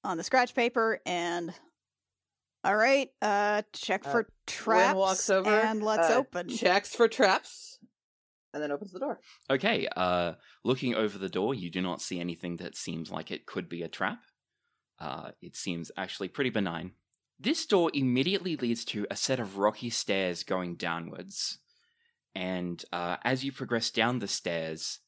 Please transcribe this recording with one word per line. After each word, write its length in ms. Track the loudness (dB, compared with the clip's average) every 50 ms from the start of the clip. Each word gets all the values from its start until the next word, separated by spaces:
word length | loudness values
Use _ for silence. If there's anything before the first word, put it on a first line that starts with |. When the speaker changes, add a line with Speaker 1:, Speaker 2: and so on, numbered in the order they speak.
| -4
Speaker 1:
on 140 | -4 -4
the 60 | -4 -2
scratch 320 | 2 2 2 2 2 2
paper, 460 | 0 0 2 2 2 2 2 0 -2 _
and 480 | -4 -2 -2 -2 -2 -2 -4 -4 -6 -10 -12 _ _ _ _ _ _ _ _ _ _ _ _ _ _ _ _ _ _ _ _ 0
all 120 | 2 4
right, 340 | 4 6 6 6 4 4 0 _ _
uh, 400 | 0 2 2 2 2 2 2 0 -2 _ -10
check 340 | -10 -2 -2 -2 -2 0
Speaker 2:
Uh, 20 | 0
Speaker 1:
for 80 | 0 0
Speaker 2:
Wynn 40 | 0 0 _ _ _
Speaker 1:
traps, 500 | -8 -8 -6 0 4 6 6 6 6 6
Speaker 2:
walks 320 | 4 4 4 2 2 2 2
over, 220 | 2 4 4 4
Speaker 1:
and 320 | 4 4 4 2 0 0 0
let's 260 | 0 2 4 4 6
Speaker 2:
uh, 60 | 4
Speaker 1:
open. 340 | 4 2 0 -4 -8 -6 -4
Speaker 2:
checks 460 | -4 2 4 4 4 4 2 0 2
for 120 | 4 4
traps, 720 | 4 6 6 6 6 6 4 0 -6 -14 -14 -14 -16 -18 -20 -20 -20 _ _ _ _ _ _ _ _ _ _ _ _ -6
and 80 | -6 -4
then 80 | -2
opens 200 | -4 -4 -6 -10
the 80 | -8 -6
door. 200 | -4 -4 -6 -6 _ -20 -20 _ _ 0
Speaker 3:
Okay, 360 | 0 2 2 2 0 0 -2 -2 -2
uh, 380 | 0 2 2 4 2 2 0 -2 -6 _ -20 -20 _ _
looking 320 | 0 0 2 0 -2 0
over 240 | 0 0 0 -2 -4
the 100 | -8 -4
door, 240 | -2 0 0 0 -2
you 160 | -4 -6 -6
do 140 | -4 -2 -2
not 180 | -2 -4 -6
see 180 | -6 -6 -6 -4
anything 380 | -4 -4 -6 -6 -6 -8 -8
that 180 | -6 -8 -12 -10
seems 360 | -10 -8 -8 -6 -8 -8 -8
like 180 | -8 -10 -8 -8
it 160 | -10 -12 _
could 240 | -8 -8 -8 -8 -6
be 140 | -8 -8 -8
a 40 |
trap. 300 | -8 -4 -2 -2 -2 -2 -4 _ _ _ _ _ _ _ _ _ _ _ _ _ _ _ _
Uh, 300 | -10 -8 -8 -8 -10 -14 -16 _ -20
it 120 | -16 -12
seems 360 | -8 -6 -6 -6 -6 -8 -10 -8
actually 340 | -8 -8 -8 -6 -8 -8 -8
pretty 200 | _ -2 -2 0
benign. 440 | 0 0 0 0 -2 -6 -8 -10 -12 _ _ _ _ _ _ _ _ _
This 280 | -2 -2 -2 -2 0
door 240 | 2 4 4 4 4 2
immediately 600 | 2 2 2 2 2 2 2 0 -2 -2 -4 -4
leads 280 | -2 0 0 0 -2 -4
to 200 | -6 -4 -4 -4 -4
a 40 | -4
set 240 | -4 -2 -2 0 -2
of 200 | -2 -6 -2 2
rocky 320 | 2 2 2 2 -6 -4
stairs 520 | -4 -4 -2 0 0 2 2 0 -2 -4 -4
going 320 | -2 -2 -2 -2 -4 -6
downwards. 840 | -4 -4 -4 -4 -4 -6 -10 -12 -14 -14 -14 -8 -8 -6 -6 -8 -10 _ _ _ _ _ _ _ _ _ _ _ _ _ _ _
And, 480 | -6 -4 -4 -4 -4 -4 -4 -6 -8 -8 _
uh, 260 | -6 -4 -2 -4 -4 -2 0
as 220 | -2 -2 0 -2
you 60 | -6
progress 400 | -6 -8 -4 -2 -2 -2 -2 -2
down 260 | 0 2 2 2 2
the 100 | -2 -2
stairs 720 | -4 -4 -4 -4 -2 -2 -2 -4 -4 -6 -8 -8 -10 -10 -12 _